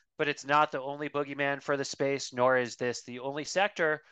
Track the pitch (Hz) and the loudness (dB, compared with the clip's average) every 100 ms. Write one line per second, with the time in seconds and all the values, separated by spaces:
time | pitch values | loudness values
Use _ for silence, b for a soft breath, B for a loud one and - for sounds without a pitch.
0 | b - 147 143 135 147 151 143 135 143 | b -4 -2 -2 2 4 4 0 -6 -8
1 | 147 143 143 139 139 139 - 139 135 - | -4 -4 -4 -2 -2 -2 -2 -2 -2 -2
2 | 139 139 - 127 127 127 120 - 123 113 | 0 -2 -4 2 4 4 2 -2 -4 -4
3 | - 123 135 147 147 180 208 - 160 151 | -8 -10 -8 -6 -2 0 0 2 0 0
4 | - | -6